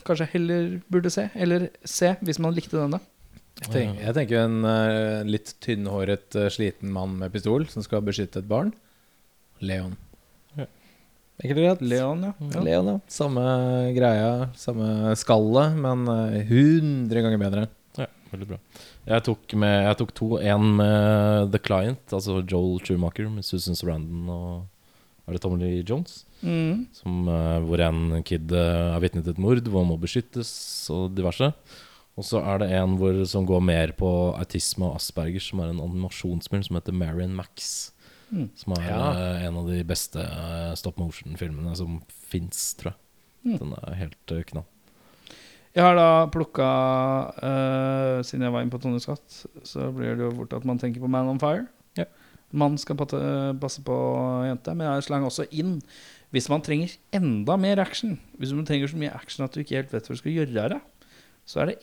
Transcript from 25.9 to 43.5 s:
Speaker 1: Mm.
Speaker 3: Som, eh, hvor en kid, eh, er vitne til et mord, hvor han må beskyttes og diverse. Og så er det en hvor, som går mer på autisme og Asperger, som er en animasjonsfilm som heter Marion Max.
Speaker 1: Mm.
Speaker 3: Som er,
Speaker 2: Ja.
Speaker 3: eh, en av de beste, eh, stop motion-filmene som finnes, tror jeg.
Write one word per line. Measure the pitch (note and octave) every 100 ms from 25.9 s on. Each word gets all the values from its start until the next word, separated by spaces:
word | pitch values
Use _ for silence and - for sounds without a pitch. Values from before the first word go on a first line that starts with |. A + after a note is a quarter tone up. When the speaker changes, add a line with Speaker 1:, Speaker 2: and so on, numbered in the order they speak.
| C3 F3 - - -
Speaker 1:
Mm. | E3+ E3 D#3+ G3 B3
Speaker 3:
Som, | - - F2+ F2
eh, | E2+ E2 E2
hvor | E2 E2+
en | E2 D#2+ E2 D#2+
kid, | - E2+ D#2+
eh, | F2 E2+ E2+ E2+ E2+
er |
vitne | F2+ F2
til | E2
et | E2+
mord, | F#2+ B2
hvor | A#2 F#2+ F2+
han |
må | E2
beskyttes | E2+ B2 - A#2+ A2+ - - - -
og | E2 F#2 F#2+
diverse. | F2+ - C3+ D3+ - - - - _ -
Og |
så | G#2 A2+ F2+
er | G2
det | G2+
en | F#2 F#2 F#2
hvor, | F#2+ F#2 F#2
som | G2+ F#2
går | F#2
mer | F2+ E2 D#2+
på | - F#2 F2 F2+ -
autisme | F2+ F2+ - - F2+
og | D2
Asperger, | - - E2 F#2
som | - F#2+
er | E2
en | E2+
animasjonsfilm | E2 F2+ F#2 - F#2 E2+ - G2+
som | F#2+ F2
heter | -
Marion | F2+ E2 E2 F2+ F#2+
Max. | - - - - - - - - -
Speaker 1:
Mm. | G3+ A2+ -
Speaker 3:
Som | -
er, | F2+ F2
Speaker 2:
Ja. | G#2+ C3+
Speaker 3:
eh, | F2+ F2+ F2+ F2
en | F2
av | F2
de | F2+
beste, | E2+ F2 - -
eh, | E2+ D#2+ E2 E2+ E2+ D#2+
stop | F2 -
motion-filmene | E2+ - - E2 F2 D2 E2+ E2+
som | F2 E2 -
finnes, | - - F2+ F2 - - -
tror | -
jeg. | - _ _ _ _ B3